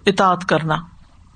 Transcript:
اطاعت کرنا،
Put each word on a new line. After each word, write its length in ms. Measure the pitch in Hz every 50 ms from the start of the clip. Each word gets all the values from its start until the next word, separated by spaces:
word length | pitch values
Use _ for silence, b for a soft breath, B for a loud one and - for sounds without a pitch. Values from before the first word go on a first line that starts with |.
| -
اطاعت 380 | 208 190 214 196 185 180 170 180
کرنا، 300 | - 170 151 160 156 156 160 170 - - - - - _ - - - -